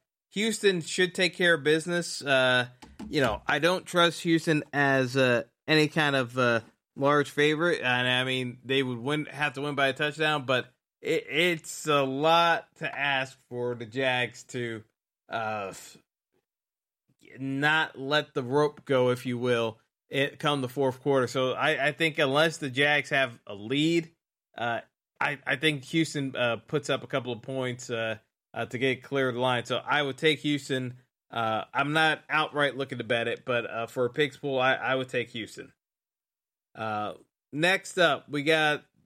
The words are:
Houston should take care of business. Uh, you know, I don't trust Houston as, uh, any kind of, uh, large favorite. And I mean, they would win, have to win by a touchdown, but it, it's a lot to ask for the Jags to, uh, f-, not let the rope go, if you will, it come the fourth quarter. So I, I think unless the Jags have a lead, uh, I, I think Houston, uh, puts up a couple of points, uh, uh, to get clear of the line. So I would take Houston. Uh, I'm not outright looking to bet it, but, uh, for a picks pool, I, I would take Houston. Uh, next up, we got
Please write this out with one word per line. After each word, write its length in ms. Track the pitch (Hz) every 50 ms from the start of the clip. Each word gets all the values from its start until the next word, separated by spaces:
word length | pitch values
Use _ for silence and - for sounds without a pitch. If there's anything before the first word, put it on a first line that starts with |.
| _ _ _ _ _ _
Houston 500 | - 196 214 226 214 - 214 196 185 170
should 340 | 151 - - 185 185 175 -
take 200 | 196 185 175 -
care 180 | - 180 175 165
of 100 | 151 135
business. 580 | 151 160 160 - 175 175 175 170 - - -
Uh, 460 | 131 143 135 131 131 127 127 123 120 123 - _ - - - - - -
you 120 | 143 151
know, 200 | 131 113 104 - -
I 120 | - 147 143
don't 260 | 151 170 185 175 -
trust 360 | - 175 180 170 170 156 -
Houston 420 | - 170 165 156 - 170 156 151 - - -
as, 420 | 143 143 139 135 135 131 123 127
uh, 280 | 135 131 123 120 117 - - _ _ _
any 200 | 147 156 156 151
kind 280 | 147 - 165 151 143 139
of, 220 | 135 123 117 123
uh, 220 | 131 123 120 117 110 110 - _ _ _ _ _
large 320 | 135 135 143 147 147 139 -
favorite. 520 | - 147 147 151 156 147 170 175 147 -
And 260 | 123 127 123 123 123
I 160 | 127 127 127 127
mean, 340 | 131 131 127 127 123 123 127 -
they 200 | 120 135 139 135
would 160 | 127 123 113
win, 260 | 117 139 151 151 143
have 280 | - - 135 151 147 123
to 80 | 135
win 140 | 143 147 143
by 120 | 139 139
a 60 | 135 127
touchdown, 520 | - 151 147 143 156 156 156 151 147 127
but 200 | 127 127 120 - - _ _ _ _ _ _
it, 240 | - - - - - -
it's 580 | 131 156 175 180 170 156 - - - - -
a 160 | 156 147 143 135
lot 640 | 135 135 139 151 160 165 170 170 170 160 - - _ _
to 220 | - 160 143 - 131
ask 380 | 139 143 139 131 131 131 - _ _ _
for 260 | 127 123 123 123 120
the 100 | 113 120
Jags 580 | 107 113 135 135 131 127 123 123 123 123 - -
to, 400 | - - 123 120 117 113 107 - _ _ _ _ _ _ _ _ -
uh, 380 | - 113 110 107 110 104 98 92
f-, 280 | 85 - - - - - _ _ _ _ _ _ _ _ _ _ _ _ _ _ _ _ _ _ _ _ _ _ _ _ - - -
not 600 | 127 135 135 135 139 147 151 156 160 156 - - 123
let 340 | 135 135 147 151 147 - _
the 100 | 143 123
rope 420 | 120 135 147 151 147 - - -
go, 240 | - 135 127 127 123
if 160 | 123 123 127
you 120 | 127 123
will, 400 | 117 123 123 120 117 113 113 107 - _ _ _ _ _ _
it 300 | - 139 139 143 - -
come 220 | - 147 147 139
the 80 | 127 123
fourth 320 | - 143 135 131 123 127
quarter. 260 | - 147 139 131 123
So 240 | 117 - 135 131 127
I, 360 | 110 101 131 156 156 127 135
I 40 | 151
think 260 | 143 - 165 160 147
unless 400 | 165 151 135 135 147 160 170 151
the 120 | - 156 135
Jags 400 | 120 139 143 147 151 143 131 -
have 280 | 151 139 135 120 117 - _
a 80 | - 107
lead, 580 | 98 104 113 135 147 156 165 170 170 160 160 _ _ _ _ _ _ _ _ _
uh, 220 | - 117 117 117 - - _ _ _ _ _ _ _
I, 200 | - 147 143 135 -
I 100 | 135 139
think 280 | 131 151 156 151 135 127
Houston, 500 | - - 165 160 - - 147 135 135 -
uh, 220 | - 123 120 113 110 -
puts 220 | - 156 147 - -
up 140 | 135 127 -
a 40 |
couple 260 | - 147 135 120 123 120
of 80 | 110
points, 480 | - 135 135 131 127 127 120 123 - -
uh, 280 | 120 113 113 113 107 107 _ _ _ _ _ _ -
uh, 120 | 117 117
to 100 | - 135
get 260 | 113 131 131 123 127 -
clear 240 | - 139 139 135
of 80 | 127 117
the 60 | 120
line. 240 | 127 127 123 117 113
So 160 | - 123 - -
I 160 | 120 139 147
would 160 | 143 139 127
take 220 | - 160 156 151 131
Houston. 540 | - 147 147 139 - - 135 131 127 123 127 - _ _ _ _ _ _
Uh, 360 | - 117 113 110 110 104 - - -
I'm 180 | 131 139 147
not 320 | 151 160 160 156 147 - - -
outright 480 | 147 156 156 - 127 147 143 139 117
looking 220 | 131 139 123 139 120
to 40 | 113
bet 240 | 107 120 117 117
it, 160 | 117 110 - -
but, 260 | 131 120 120 113 -
uh, 180 | 95 113 117
for 180 | - - 131 123
a 40 | 120
picks 280 | - 156 151 135 -
pool, 200 | - - 143 135 131
I, 160 | 127 131 127
I 200 | - - 123 131
would 140 | 131 127 127
take 220 | - 123 113 -
Houston. 420 | - 113 101 - - - - - _ _ _ _ _ _ _ _ _ _ _ _ _ _ _ _ _ _ _ _ _
Uh, 400 | - 110 110 107 104 104 98 78 - - _ _ _ _ _
next 460 | 127 147 165 180 190 190 - - -
up, 320 | 185 170 156 135 127 - -
we 140 | 139 147 139
got 420 | 160 160 156 151 151 147 139 - _ _ _ _